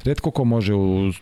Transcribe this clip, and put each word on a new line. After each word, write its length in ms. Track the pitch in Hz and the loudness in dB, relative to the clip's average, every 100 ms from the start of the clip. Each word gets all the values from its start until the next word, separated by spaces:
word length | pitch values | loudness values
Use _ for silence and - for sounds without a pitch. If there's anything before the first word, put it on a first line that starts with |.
Retko 260 | 127 143 160 | -4 -2 -2
ko 140 | 143 | 0
može 300 | 123 117 101 | 0 0 0
u 380 | 101 95 95 98 92 | 2 2 2 0 -2